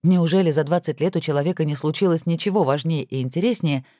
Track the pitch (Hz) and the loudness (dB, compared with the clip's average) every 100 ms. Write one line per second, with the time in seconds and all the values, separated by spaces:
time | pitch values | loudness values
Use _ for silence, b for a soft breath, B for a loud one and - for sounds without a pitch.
0 | 165 185 165 185 180 147 147 175 165 139 | 4 4 4 2 2 2 0 -2 -2 -2
1 | 165 180 156 143 147 185 156 147 151 160 | -2 -2 -2 -2 0 -2 -2 -2 -4 0
2 | 196 165 170 165 - 202 143 143 156 156 | 0 0 0 -2 0 0 0 0 -2 -4
3 | - 131 127 156 214 233 160 139 131 b | -4 -6 -4 0 0 0 0 -2 -6 b